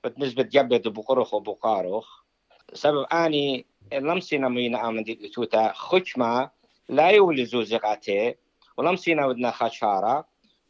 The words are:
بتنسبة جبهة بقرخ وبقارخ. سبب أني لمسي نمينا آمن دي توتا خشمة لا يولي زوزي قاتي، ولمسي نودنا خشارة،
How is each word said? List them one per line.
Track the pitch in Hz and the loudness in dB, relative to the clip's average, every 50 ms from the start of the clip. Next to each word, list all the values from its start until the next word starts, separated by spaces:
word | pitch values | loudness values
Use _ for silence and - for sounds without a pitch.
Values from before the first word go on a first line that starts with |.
| - | -8
بتنسبة | 123 - - 143 135 117 123 | -8 -6 -4 -4 -4 0 0
جبهة | 127 110 - 139 135 123 123 117 - 113 | -2 4 4 2 4 6 2 2 2 0
بقرخ | 101 110 107 - 135 127 113 - - | -6 -6 -2 0 2 2 2 0 -2
وبقارخ. | 104 - 107 98 _ - 113 110 98 90 90 95 110 110 - - _ _ _ _ _ _ _ _ _ _ - | -4 -4 -6 -10 _ 0 0 0 0 0 -2 -4 -6 -6 -8 -20 _ _ _ _ _ _ _ _ _ _ -20
سبب | - - - 147 147 143 131 - | -18 -2 0 0 0 0 -2 0
أني | 160 170 165 160 151 147 143 139 131 123 - _ _ _ _ - | 0 0 2 2 0 0 0 0 -2 -4 -8 _ _ _ _ -8
لمسي | - 139 135 151 175 185 175 - 151 143 | -6 -4 -2 -2 -2 -2 -4 -4 -2 -2
نمينا | 135 127 123 123 123 120 117 113 113 117 | 0 0 0 -2 -2 -2 -2 -2 -2 -2
آمن | 113 113 | -4 -4
دي | 110 113 117 | -6 -8 -10
توتا | - 107 101 - - 117 - - 110 110 110 | -12 -12 -14 -6 -6 -4 0 2 2 2 2
خشمة | - - - - 170 190 185 - - 127 123 117 117 123 135 139 _ _ _ _ _ _ _ - | 0 -6 -4 0 0 0 0 0 -4 -2 0 0 2 0 -2 -4 _ _ _ _ _ _ _ -2
لا | 127 139 156 180 | 2 4 4 6
يولي | 208 214 196 175 156 131 123 | 8 8 6 6 4 0 -2
زوزي | 110 120 123 110 98 110 | -2 -2 -4 -2 0 -2
قاتي، | 113 - 107 107 - - - 101 101 107 120 - _ _ _ _ _ _ _ _ | -2 0 -2 -4 -2 -2 -2 0 0 0 0 -2 _ _ _ _ _ _ _ _
ولمسي | - 135 165 185 185 - 170 165 | -2 0 0 0 0 0 0 0
نودنا | 151 143 131 127 117 123 120 | 2 2 0 0 0 -2 -4
خشارة، | 113 - 120 113 - - 117 107 101 95 92 110 127 147 156 _ _ _ _ _ _ _ _ _ | -2 0 -2 -2 -2 -2 0 0 0 2 0 0 0 -2 -4 _ _ _ _ _ _ _ _ _